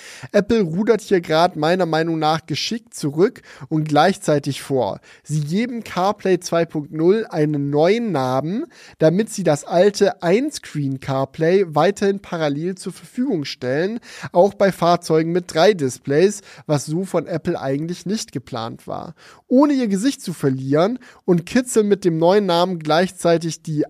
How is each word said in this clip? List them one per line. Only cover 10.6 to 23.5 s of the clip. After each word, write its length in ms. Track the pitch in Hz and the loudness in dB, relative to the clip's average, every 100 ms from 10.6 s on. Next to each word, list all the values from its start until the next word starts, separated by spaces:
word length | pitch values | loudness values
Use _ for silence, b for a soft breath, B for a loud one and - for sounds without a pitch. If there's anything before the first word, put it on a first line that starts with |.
| - 151 139 135 | -10 -6 -4 -6
CarPlay 640 | - 135 135 - 160 190 175 | -4 -4 -4 -2 2 2 2
weiterhin 520 | 147 170 202 196 196 | 2 2 2 -2 -2
parallel 540 | - 175 156 143 170 | -6 -4 -2 -2 -6
zur 180 | 190 190 | -6 -10
Verfügung 540 | - - - 269 180 139 | -14 -14 -6 -2 -2 -4
stellen, 540 | - 123 139 185 233 B B B | -8 -4 -2 -2 -6 B B B
auch 200 | 180 196 | 2 2
bei 180 | - 196 | 4 0
Fahrzeugen 600 | - 170 175 - 160 165 | 2 2 2 2 0 2
mit 220 | 175 180 | -2 -2
drei 180 | 160 185 | 2 4
Displays, 720 | 196 131 - - 143 190 208 B B - | 4 -2 -6 -2 2 2 0 B B -2
was 180 | 147 | -2
so 220 | - 160 190 | -2 -6 -2
von 200 | 175 139 | -4 -4
Apple 320 | 160 180 170 | -6 -4 -4
eigentlich 460 | 135 143 165 175 | -4 -4 -4 -8
nicht 280 | 180 226 - | -6 -6 -6
geplant 540 | 143 - 120 113 123 - | -10 -10 -8 -8 -10 -12
war. 280 | 95 - - B B - | -12 -12 -18 B B 0
Ohne 260 | 247 294 | 4 4
ihr 160 | 269 233 | 2 0
Gesicht 320 | 190 262 - | 0 -2 -4
zu 140 | - | -8
verlieren 640 | 156 143 135 135 147 190 254 B B | -2 -2 -2 0 0 0 -2 B B
und 220 | - 175 170 | 0 0 2
kitzeln 420 | 247 254 226 208 | -2 0 0 2
mit 160 | 202 | 2
dem 140 | 185 160 | 0 2
neuen 260 | 170 208 | 4 4
Namen 360 | 196 170 180 175 | 2 2 2 -2
gleichzeitig 800 | 151 151 185 - 170 170 165 | 0 0 0 0 0 2 0